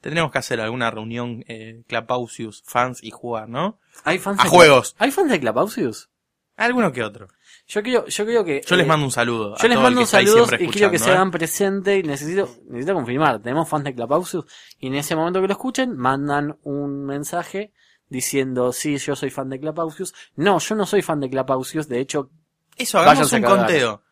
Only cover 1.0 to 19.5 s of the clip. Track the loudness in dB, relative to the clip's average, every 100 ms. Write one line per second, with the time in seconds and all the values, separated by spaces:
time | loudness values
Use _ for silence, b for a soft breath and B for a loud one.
1 | -10 -8 -8 -10 -14 -16 -16 -20 _ -8
2 | -4 -6 -6 -10 -12 -12 -4 -2 0 -4
3 | -16 -14 -10 -10 -8 -6 -6 -8 b b
4 | -2 -2 -2 0 6 10 10 8 4 -2
5 | -2 2 2 2 0 0 -2 -2 -4 -6
6 | -18 _ _ _ _ -4 -2 0 -2 -2
7 | -8 -8 -20 b b b _ -6 -2 -2
8 | -2 -6 0 0 0 -4 2 2 4 2
9 | 2 0 0 -2 -4 0 2 4 4 4
10 | 4 4 6 6 6 2 -2 2 2 2
11 | 2 2 2 0 -4 -2 -2 0 0 0
12 | -2 -6 -4 -4 -4 -8 -14 -8 -4 -2
13 | -2 0 2 0 -4 -4 -2 -4 -4 -8
14 | -2 -2 -2 -8 -10 B B -14 -8 -6
15 | -4 -4 -2 -2 -2 -2 -4 -4 -4 -2
16 | -2 0 -2 -2 -4 -8 -8 -6 -6 -8
17 | -8 -8 -6 -8 -8 -10 -12 _ _ _
18 | _ -8 -4 -2 -2 0 -2 -2 -4 -4
19 | -4 -4 -6 -6 -10